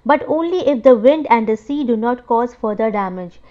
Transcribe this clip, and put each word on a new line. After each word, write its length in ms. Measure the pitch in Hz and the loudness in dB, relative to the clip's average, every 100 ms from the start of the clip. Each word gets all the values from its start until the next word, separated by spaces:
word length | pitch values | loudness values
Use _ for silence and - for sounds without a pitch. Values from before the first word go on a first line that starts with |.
| - | -2
but 180 | 294 - | -2 0
only 320 | 302 339 359 | -2 -2 -2
if 240 | 285 269 | 0 2
the 120 | 262 240 | 4 6
wind 300 | 233 311 277 | 4 2 2
and 200 | 233 220 | 0 0
the 100 | 220 | -4
sea 260 | - 285 | -4 -6
do 140 | 247 226 | -2 -2
not 280 | 233 247 - | -2 -4 -2
cause 260 | 233 240 | -2 -2
further 380 | - 220 208 220 | -6 -6 -2 -2
damage, 500 | 208 190 185 175 - - | -2 -4 -8 -12 -16 -20